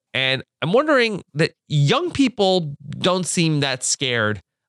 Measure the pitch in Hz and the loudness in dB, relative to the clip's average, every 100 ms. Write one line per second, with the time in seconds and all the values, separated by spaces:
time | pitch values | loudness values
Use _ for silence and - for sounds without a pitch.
0 | _ 120 131 131 - _ 147 214 302 277 | _ -4 -2 -2 -6 _ -2 0 2 2
1 | 233 202 - 143 160 - - 247 240 233 | 2 -2 -8 -2 -2 -4 -4 0 2 2
2 | 349 294 269 - 196 185 156 143 - 127 | 0 0 0 2 2 2 -2 -8 -12 -4
3 | 185 185 185 - 165 151 139 127 - - | -2 0 -2 0 2 2 0 -2 -4 -4
4 | 135 120 107 104 - _ | -2 0 0 -2 -8 _